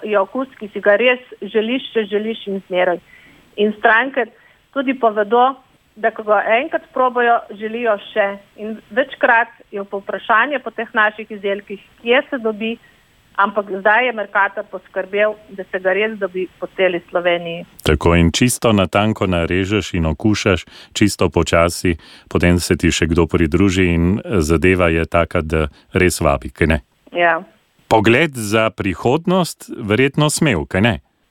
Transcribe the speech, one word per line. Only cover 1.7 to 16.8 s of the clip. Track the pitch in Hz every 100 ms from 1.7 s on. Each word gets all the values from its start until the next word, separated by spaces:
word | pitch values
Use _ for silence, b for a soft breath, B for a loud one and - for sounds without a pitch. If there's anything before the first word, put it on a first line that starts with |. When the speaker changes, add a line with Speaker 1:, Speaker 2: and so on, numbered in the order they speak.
| 262 -
Speaker 1:
če | 226 202
želiš | 202 214 220 202
in | 196 -
zmeraj. | 180 180 175 _ b b b b -
In | 214 214
stranke | 233 220 269 269 233 _ b b b
tudi | 269 262 269
povedo, | 226 214 202 240 254 269 _ _ _ -
da | 226 220
ko |
ga | 214 202 196 226
enkrat | 320 320 - 262
probajo, | 254 240 240 233 - 208
želijo | 220 226 233 202 -
še. | 214 202 202 - -
In | 214 214 - 214
večkrat | 269 - 262 226 233 - _ 202
je |
povprašanje | 202 196 196 190 - 220 262 277
po | 233
teh | 220 233 233
naših | 214 214 220 208
izdelkih, | 196 202 - 196 - _
kje | 233 254 294
se | 269
dobi, | 220 208 220 233 b b b _ _ -
ampak | 202 208 196 190
zdaj | 208 220 247
je | 220
Mercator | 202 208 196 214 202
poskrbel, | 185 - 196 185 202 214 214 -
da | 190 185
se | 185
ga | 185 190
res | 220 214
dobi | 190 185 175 -
po | 175
celi | -